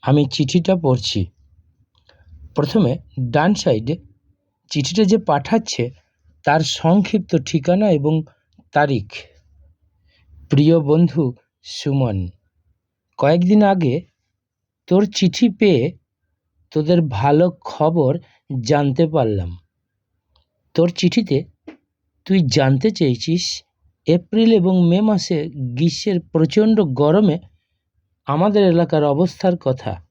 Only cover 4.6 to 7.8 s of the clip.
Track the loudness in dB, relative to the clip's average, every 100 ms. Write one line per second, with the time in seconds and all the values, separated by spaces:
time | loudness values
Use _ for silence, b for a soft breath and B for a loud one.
4.6 | _ -6 -4 0 2 2 0 -2 0 -4
5.6 | -4 -6 -6 -8 _ _ _ _ 0 0
6.6 | 0 -2 2 2 2 -2 -2 -4 -2 -4
7.6 | 0 0